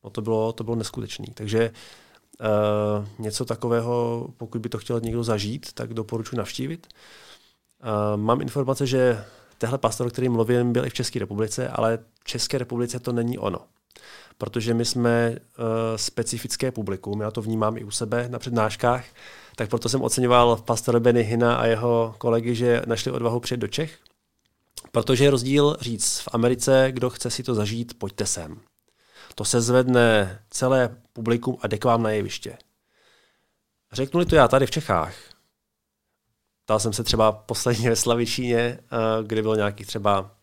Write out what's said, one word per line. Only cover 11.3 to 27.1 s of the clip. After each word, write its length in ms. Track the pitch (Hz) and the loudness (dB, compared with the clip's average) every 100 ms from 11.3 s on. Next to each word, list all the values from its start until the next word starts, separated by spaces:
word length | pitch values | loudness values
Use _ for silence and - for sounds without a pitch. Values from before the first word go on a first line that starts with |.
| 104 110 - 127 | -4 -4 -4 -4
ale 300 | 117 113 113 - _ | 0 0 0 -6 _
v 40 | |
České 340 | - 120 - 135 | -10 -6 -4 -4
republice 420 | 123 120 120 127 | -4 -4 -4 -4
to 120 | 123 | -4
není 260 | 120 117 120 | -2 -2 -2
ono. 200 | 101 87 - _ _ - - - - _ | -4 -6 -12 _ _ -20 -20 -20 -20 _
Protože 320 | 107 120 110 | -6 -4 0
my 100 | 117 | 0
jsme, 260 | 120 127 120 117 117 113 | 0 0 2 2 0 -4
eh, 20 | _ - 117 113 113 113 | _ -8 -4 -2 -2 -4
specifické 760 | - - 113 117 123 - 131 | -4 -4 -6 -6 -8 -4 -4
publikum, 480 | 120 101 92 - 104 | -4 -6 -6 -6 -4
já 100 | 107 | -4
to 120 | 117 | -4
vnímám 340 | 107 113 107 117 | -4 0 0 -2
i 80 | |
u 60 | 104 | -8
sebe 380 | - 110 120 123 | -6 -2 -2 -4
na 100 | 123 | -8
přednáškách, 680 | 127 117 107 - 120 123 - - - - - - | -2 2 0 2 0 0 -4 -20 -20 -20 -20 -8
tak 140 | 107 | -4
proto 180 | 117 117 | -2 0
jsem 140 | 131 | 0
oceňoval 540 | - - 127 123 120 113 | 0 2 6 8 8 4
pastora 440 | 113 117 - 117 | 0 -2 2 4
Benny 220 | 120 120 | 6 4
Hina 340 | 107 117 120 120 | 2 2 2 4
a 100 | 117 | 2
jeho 480 | 113 120 117 113 107 | 2 2 0 0 -2
kolegy, 360 | 120 117 117 | 0 0 0
že 280 | 113 120 117 117 | 0 2 2 0
našli 260 | 113 131 | -2 -2
odvahu 280 | 131 117 120 | -2 0 -2
přijet 200 | - 123 | -4 -4
do 80 | 107 | -4
Čech, 300 | - 156 - _ _ _ _ _ _ _ - - | -4 -6 -8 _ _ _ _ _ _ _ -20 -4
protože 320 | 117 110 123 | -2 2 4
je 60 | 143 | 4
rozdíl 460 | 135 127 143 147 - | 4 2 4 4 2
říct 380 | 120 110 - - | -6 -4 -2 -4
v 100 | - | -4
Americe: 560 | 117 120 123 135 135 131 | 0 2 2 4 4 4
„Kdo 200 | 127 123 | 0 -4